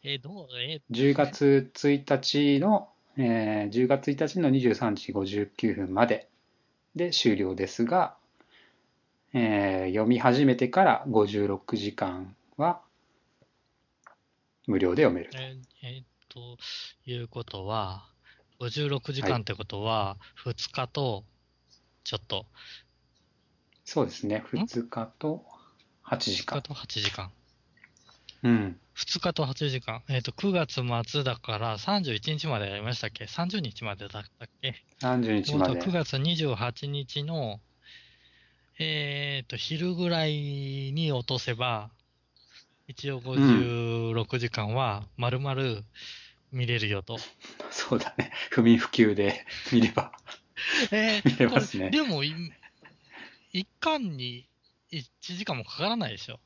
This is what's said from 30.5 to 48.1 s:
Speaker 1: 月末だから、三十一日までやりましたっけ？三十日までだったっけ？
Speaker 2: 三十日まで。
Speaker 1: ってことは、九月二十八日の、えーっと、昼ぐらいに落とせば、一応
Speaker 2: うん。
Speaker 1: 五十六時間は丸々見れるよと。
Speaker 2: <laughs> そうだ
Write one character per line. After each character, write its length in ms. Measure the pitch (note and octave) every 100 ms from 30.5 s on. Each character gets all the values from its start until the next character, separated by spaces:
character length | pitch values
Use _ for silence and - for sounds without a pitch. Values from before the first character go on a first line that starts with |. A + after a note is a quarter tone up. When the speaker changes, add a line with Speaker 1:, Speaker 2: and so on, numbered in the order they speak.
Speaker 1:
月 300 | F#3 D3+ - B2 A#2 A2+
末 180 | D3
だ 120 | C3 A#2
か 200 | - G#2+
ら、 220 | A#2 G#2+
三 240 | - G3+
十 120 | E3
一 160 | G#2+ A#2
日 160 | D3+ D#3
ま 120 | A#2+
で 100 | G2+
や 80 | G2+
り 60 |
ま 100 | G#2+
し 80 | A#2+
た 60 | A2
っ 40 |
け？ 160 | A2 -
三 220 | - F3
十 120 | G#3
日 240 | C#3+ -
ま 120 | A2+ G2
で 100 | G2+
だ 120 | G#2
っ 40 | G#2 _
た 60 |
っ 40 | A#2+ _
け？ 140 | C3+ - _ _
Speaker 2:
三 220 | B2+ B2+
十 120 | A2+
日 200 | G#2+ F#2+
ま 140 | D3 F#2
で。 40 |
Speaker 1:
っ 40 | -
て 40 |
こ 120 | F#3+
と 60 | F3
は、 40 |
九 0 |
月 140 | D#3 C3+
二 180 | D3 E3+
十 180 | D#3
八 340 | A2+ B2 A#2+ C#3+
日 360 | C#3+ C3 D3
の、 380 | D3 D#3+ A#2+ G#2+ _ _ - - - _ _ _ _ _ _ -
え 600 | D#3+ D3+ D3 C#3+ C#3+ C#3
ー 20 |
っ 20 | B2
と、 100 | A#2
昼 380 | - D#3+ F3+
ぐ 160 | F3 F3
ら 160 | E3+ D#3
い 680 | D3+ C#3+ C#3 C#3 C#3 C3+
に 180 | C#3+ D#3+
落 160 | C3 A#2
と 120 | B2+
せ 160 | -
ば、 360 | A#2 B2 A2+ G#2+ _ _ _ _ _ _ - _ _ _
一 240 | C3 C#3
応 80 | C3
Speaker 2:
う 20 |
ん。 20 |
Speaker 1:
五 140 | B2 C3
十 760 | C#3 A#2+ A#2+ A#2+ A#2 A#2 A2+
六 240 | A2+ A2 B2+
時 100 | A#2
間 260 | - G#2
は 320 | A#2 B2+ G2+ G#2 -
丸 220 | A#2+ B2+
々 420 | C#3 C3 C3+ A2 G#2 - - - - _ _
見 140 | C3 B2
れ 120 | A#2+
る 100 | G#2
よ 140 | G2+
と。 160 | F#2 A2+ - -
Speaker 2:
<laughs> 240 | - - -
そ 260 | - - A#2
う 20 |
だ 160 | -